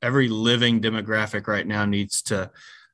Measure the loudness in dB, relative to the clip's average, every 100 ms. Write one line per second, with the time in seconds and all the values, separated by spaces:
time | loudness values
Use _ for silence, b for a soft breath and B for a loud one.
0 | 0 2 2 2 2 2 4 2 2 -2
1 | -2 -2 -2 -4 -2 -2 -2 -2 0 0
2 | -2 -4 -2 -4 -4 b b b b